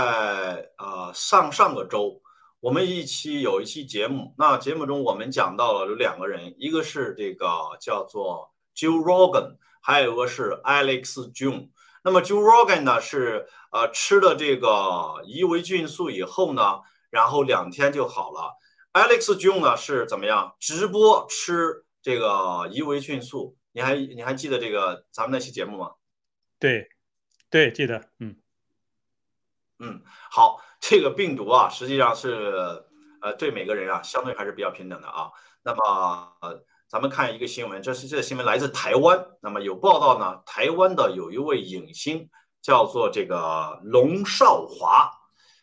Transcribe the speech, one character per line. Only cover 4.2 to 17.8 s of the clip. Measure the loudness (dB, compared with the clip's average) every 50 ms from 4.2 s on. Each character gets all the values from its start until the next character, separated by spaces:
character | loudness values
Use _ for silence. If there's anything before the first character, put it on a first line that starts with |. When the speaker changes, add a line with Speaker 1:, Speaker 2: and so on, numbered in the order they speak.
| -10 -10 -4 0
Speaker 1:
那 | 2 2 2
节 | 2 0 -4 -6
目 | -4 -4
中 | -4 -4 -2 -2
我 | -2
们 | -2 -4 -6 -6
讲 | -2 -2 -2 -2 0
到 | 0 0 0 0
了 | 0 -2
有 | -4 -2
两 | -2 -2 -2 -2 -4
个 | -8
人， | -8 -8 -8 -12 -16 -14 -10
一 | -8 -4
个 | -4 -4
是 | -4 -4 -6 -6 -6 -6 -6
这 | -8 -8 -8 -6
个 | -4 -4 -4 -2 -4 -6 -8 -12 -12
叫 | -8 -6 -6 -6 -6
做 | -8 -8 -6 -6 -6 -6 -8 -12 -18 _ _ _ _ -8
Joe | -4 0 0 0 2
Rogan， | 2 4 6 6 6 6 6 2 -2 -2 -8 _ _ _ _ _
还 | 0 2 4 4
有 | 4 2 0
一 |
个 | 0 -2
是 | -2 -2 -4 -4 -4 -4 -2 0
Alex | 2 2 4 2 2 0 -2 -4 -8 -12 -12 -12 -14
Jones。 | -8 -4 -4 -4 -4 -4 -10 -16 _ _ _ _ _ _
那 | 0 4
么 | 4 4
Joe | 4 4 2 4
Rogan | 8 8 10 10 8 6 4 2
呢 | 4 2 2 2
是， | 0 -2 -4 -2 -2 -2 -2 -4 -8 -10 -18 -20 -14 _
呃， | -2 -2 -2 -2
吃 | -2 -4 0 4 6 6
了 | 6 6 4
这 | 4 2 0 0
个 | 2 4 4 4 4 2 0 -2 -2 -4 -6 -8 -12 -14
伊 | -12 -6 -2 0
维 | 0 0 0
菌 | -2 -2 -4 -4 -4
素 | -4 -8 -8 -8 -6
以 | -6 -6 -8
后 | -4 -2 -2 -2 0 0
呢， | 0 0 0 0 -2 -8 _ _ _ _ _
然 | 0 2 2
后 | 2 2 2 2
两 | 2 0 0 -2 -4
天 | -2 0